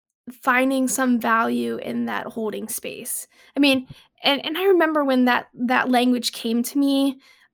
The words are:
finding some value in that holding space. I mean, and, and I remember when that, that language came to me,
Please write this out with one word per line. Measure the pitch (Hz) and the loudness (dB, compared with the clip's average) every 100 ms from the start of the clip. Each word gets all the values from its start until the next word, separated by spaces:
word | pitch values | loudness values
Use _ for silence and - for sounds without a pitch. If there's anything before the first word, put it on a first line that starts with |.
| _ _ - | _ _ -20
finding | - 269 247 262 269 254 | -6 0 2 2 0 -2
some | 269 254 240 | 0 0 0
value | 233 226 240 240 233 226 | 2 0 0 -2 -4 -6
in | - 233 233 | -6 -6 -6
that | 208 - | -6 -8
holding | 226 220 202 214 | -8 -8 -8 -10
space. | - - - 240 - - _ _ | -10 -10 -12 -10 -10 -12 _ _
I | 277 | 2
mean, | 285 262 262 - _ _ | 4 4 -2 -16 _ _
and, | 254 277 - | 0 0 -2
and | 320 | 0
I | |
remember | 392 359 320 302 | 4 4 4 2
when | 269 254 247 | 2 2 2
that, | 240 - | 2 -2
that | 262 247 247 254 | -6 -2 0 2
language | 247 254 247 - | 2 4 2 -2
came | - 233 233 | -6 -2 -2
to | 240 285 | -2 0
me, | 277 269 277 262 _ _ _ | 2 2 0 -2 _ _ _